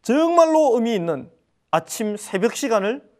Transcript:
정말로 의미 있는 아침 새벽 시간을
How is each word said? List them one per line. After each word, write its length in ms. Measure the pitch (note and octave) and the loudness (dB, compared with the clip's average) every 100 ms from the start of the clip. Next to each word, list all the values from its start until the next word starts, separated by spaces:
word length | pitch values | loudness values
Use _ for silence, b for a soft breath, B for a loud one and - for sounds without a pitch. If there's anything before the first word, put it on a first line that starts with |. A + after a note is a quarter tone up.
정말로 720 | - C4+ E4 E4+ D#4+ D#4 D4 A#3+ | 0 2 4 4 4 4 2 2
의미 200 | A#3 G#3+ | 0 -2
있는 340 | E3+ C#3+ B2 _ _ _ _ | -2 -6 -8 _ _ _ _
아침 460 | D#3+ E3 - G#3+ G#3 | -4 -4 -6 -6 -6
새벽 380 | - F#3+ A3 - | -6 -2 -2 -2
시간을 520 | C#4 A3 G3 C4+ _ | -2 0 0 -6 _